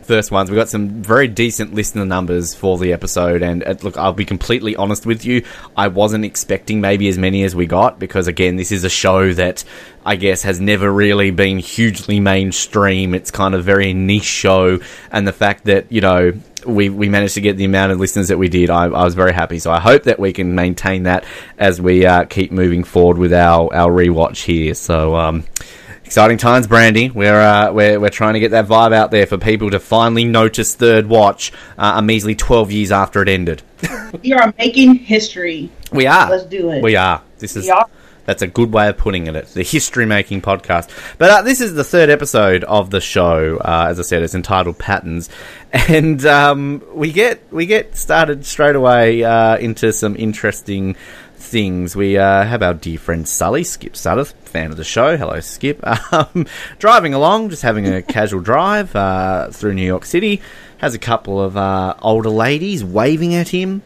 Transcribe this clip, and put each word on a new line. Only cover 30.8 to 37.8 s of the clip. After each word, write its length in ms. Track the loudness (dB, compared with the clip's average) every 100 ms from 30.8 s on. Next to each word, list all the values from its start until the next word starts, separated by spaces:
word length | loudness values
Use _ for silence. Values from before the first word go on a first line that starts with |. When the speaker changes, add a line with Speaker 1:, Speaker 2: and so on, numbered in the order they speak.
| 4 4 4
Speaker 1:
Watch, 460 | 4 4 2 -10 -14 -20 -4
uh, 140 | -2 0
a 60 |
measly 320 | 0 0 -2
twelve 380 | -4 2 2 2
years 180 | -2 0
after 320 | 0 0 0
it 60 | 0
ended. 340 | 0 -2 -6 -12 _
<laughs> 400 | -10 -10 -14 -10
Speaker 2:
We 100 | 0
are 200 | 2 2 2
making 380 | -2 4 6 6
history. 760 | 4 -2 -2 -8 -10 -8 -12 -16 -8
Speaker 1:
We 160 | 0 4
are. 200 | 4 4
Speaker 2:
Let's 180 | 0 -4
do 260 | -6 -4
it. 100 | -2
Speaker 1:
We 140 | 0 2
are. 260 | 2 -2 -6 _
This 160 | -12
is, 120 | -10 0
Speaker 2:
We 40 |
are. 160 | 2